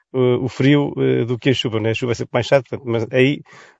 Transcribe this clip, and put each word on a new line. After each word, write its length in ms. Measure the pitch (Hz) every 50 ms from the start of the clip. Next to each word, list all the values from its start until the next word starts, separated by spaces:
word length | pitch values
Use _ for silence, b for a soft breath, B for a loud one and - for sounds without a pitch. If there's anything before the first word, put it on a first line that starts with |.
| b _ -
eh, 40 | 131 127 123 123 120
o 60 | 135 123
frio, 460 | - - 131 135 147 143 143 - - 135
eh, 260 | 135 131 131 127 123
do 120 | 117 127
que 140 | 117 - 143
a 20 |
chuva, 280 | 127 - - 123 104 110
né? 100 | 104 113
A 40 | 110
chuva 180 | - 127 120
é 20 | 117
sempre 200 | - 120 - -
mais 120 | 123 113
chata, 160 | - 143 139 123 -
portanto, 180 | 123 - - 123
mas 200 | 117 117 117 123
aí, 300 | 131 131 127 139 147 - B B B B B B B B